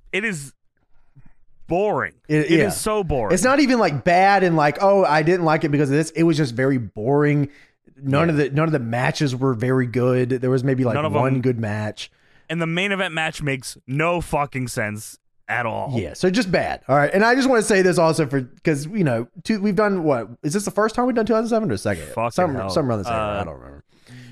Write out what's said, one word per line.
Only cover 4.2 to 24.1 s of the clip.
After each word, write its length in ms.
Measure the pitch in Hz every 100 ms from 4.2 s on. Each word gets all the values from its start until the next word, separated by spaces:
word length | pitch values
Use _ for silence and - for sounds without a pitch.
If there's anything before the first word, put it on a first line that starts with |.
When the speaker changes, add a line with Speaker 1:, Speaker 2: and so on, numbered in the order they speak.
| 190 202
Speaker 2:
and, 120 | 185 160
like, 220 | 147 147
"Oh, 220 | 196 196
I 200 | 165 156
didn't 220 | 156 180 160
like 180 | 156
it 60 | 160
because 200 | 143 143
of 60 | 143
this." 160 | 160
It 120 | 156
was 140 | 165 151
just 160 | 143
very 240 | 117 135 131
boring. 720 | 104 - 113 143 147 147 143 - _ _ _ _
None 300 | 135 139 165
Speaker 1:
Yeah. 40 |
Speaker 2:
of 40 | 147
the, 120 | 135
none 160 | 139 160
of 40 |
the 80 | 151
matches 560 | 113 120 139 - 147 123
were 180 | 135
very 340 | 117 123 131 123
good. 420 | 120 127 127 123
There 200 | 127 127
was 140 | 131
maybe, 200 | 135 131
like, 120 | 127 143
Speaker 1:
None 100 | 151
of 80 |
Speaker 2:
one 200 | 147 135
Speaker 1:
them. 80 | 131
Speaker 2:
good 180 | 127 117
match. 520 | 107 107 107 - - _ _ _ -
Speaker 1:
And 120 | 160
the 60 | 165
main 240 | 170 202
event 220 | 190 185
match 280 | 160 160 -
makes 360 | 147 135 - - -
no 340 | 139 165 175
fucking 460 | - 147 143 135 123
sense 500 | - 107 104 - - _ _ -
at 180 | 113 117
all. 260 | 107 104 120
Speaker 2:
Yeah, 180 | 82
so 160 | - 185
just 220 | 196 190
bad. 300 | 165 90 65 -
All 80 | 139
right. 160 | 147
And 100 | 185
I 100 | 226 262
just 120 | 269
wanna 120 | 240
say 200 | 208 196
this 160 | 185 175
also 280 | 160 160 139
for, 200 | 135 127 -
'cause, 240 | 170 143 156
you 160 | 214
know, 240 | 156 117 123 -
two, 160 | - 220
we've 140 | 202 202
done 280 | 208 190
what? 240 | 156 127 107 120
Is 100 | 151
this 120 | 196 202
the 60 |
first 220 | - 220 -
time 100 | 247
we've 100 | 233
done 100 | 220
two 80 |
thousand 160 | 220 226
seven 200 | 226 208
or 60 | 98
the 20 |
second? 260 | 107 87 76
Speaker 1:
Fucking 220 | - 117
Speaker 2:
Some, 240 | - 180 131
Speaker 1:
hell. 140 | 98
Speaker 2:
some 200 | 170 135
around 100 | 110
the 60 | 110
same. 80 |
Speaker 1:
Uh, 40 | 113 107 101
Speaker 2:
I 20 |
don't 100 | 87 67
remember. 280 | 65 71 - _ -